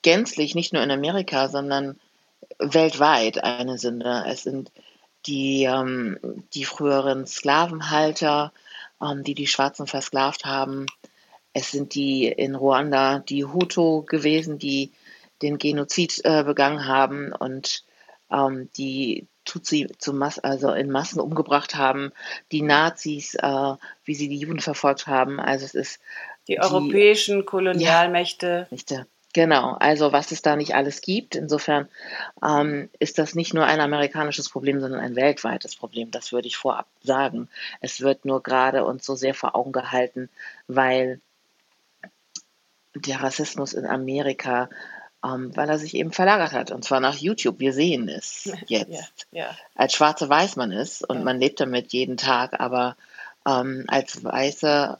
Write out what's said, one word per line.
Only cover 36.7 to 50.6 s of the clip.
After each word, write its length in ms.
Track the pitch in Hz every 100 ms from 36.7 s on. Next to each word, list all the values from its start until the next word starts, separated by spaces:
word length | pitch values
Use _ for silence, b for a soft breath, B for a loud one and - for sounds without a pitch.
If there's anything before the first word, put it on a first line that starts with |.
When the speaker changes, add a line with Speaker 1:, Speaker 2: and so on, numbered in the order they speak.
| - - _
Speaker 1:
sagen. 460 | - 131 139 117 120 B B B
Es 220 | 131 -
wird 240 | 131 135 139
nur 180 | 135
gerade 400 | - 131 131 135
uns 220 | - 127 -
so 100 | 135
sehr 180 | 131
vor 220 | 139 - -
Augen 160 | 131
gehalten, 560 | 127 127 127 123 - 127 B B B -
weil 540 | 127 131 127 127 131 _ _ _ _ _ _ _ _ - _ _ - _ _ _ _ _ 143
der 240 | 143 135
Rassismus 520 | 135 - 151 - 139
in 120 | - -
Amerika, 840 | 131 131 135 139 131 135 123 123 B B B B _
ähm, 300 | 127 127 127
weil 160 | - 151
er 80 | 151
sich 180 | 156 -
eben 180 | 160
verlagert 400 | 156 185 208 160
hat, 180 | 131 -
und 140 | 117 -
zwar 160 | 131
nach 160 | 131 139
YouTube. 420 | 156 214 127 98
Wir 140 | 135
sehen 340 | 135 170 143 104
es 380 | 76 - - 202
Speaker 2:
<laughs> 220 | - -
Speaker 1:
jetzt. 600 | 110 - 87 87 - -
Speaker 2:
Ja, 160 | 165 -
ja. 100 | B B -
Speaker 1:
Als 200 | 135 -
Schwarze 340 | 151 151 147
weiß 260 | 147 190
man 160 | -